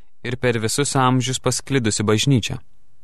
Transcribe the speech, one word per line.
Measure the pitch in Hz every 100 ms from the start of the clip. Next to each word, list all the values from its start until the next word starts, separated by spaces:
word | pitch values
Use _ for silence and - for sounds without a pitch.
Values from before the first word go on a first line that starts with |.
| - -
ir | 120 123
per | 123 117
visus | 110 - 143 139
amžius | 127 127 123 127
pasklidusi | 131 - - 139 110 -
bažnyčia. | 110 107 - 131 - - - - - -